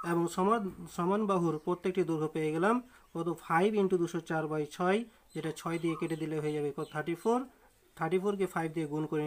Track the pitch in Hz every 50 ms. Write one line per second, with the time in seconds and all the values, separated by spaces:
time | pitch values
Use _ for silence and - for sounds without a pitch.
0 | - 170 170 170 170 170 - 185 185 202 226 226 202 185 - - 175 156 - -
1 | 170 180 196 208 220 202 196 180 170 170 - 151 - 180 175 175 - 190 180 190
2 | 175 156 165 151 156 156 - 160 156 156 156 165 180 214 240 247 240 - - -
3 | - _ - 165 165 170 160 - - - 160 170 190 220 220 208 196 185 190 175
4 | 170 165 - 165 160 - 165 160 156 151 156 156 151 147 - - 180 180 190 220
5 | 240 240 - - _ _ - 160 151 160 151 - - 170 165 165 165 165 160 -
6 | 170 156 160 156 160 151 160 151 147 151 151 151 147 143 135 - 151 - - 151
7 | 147 170 170 165 - 226 233 247 269 262 - _ - - _ _ _ _ _ -
8 | 165 160 180 190 185 208 202 196 190 180 - 175 165 160 156 165 160 143 147 156
9 | 156 147 160 151 151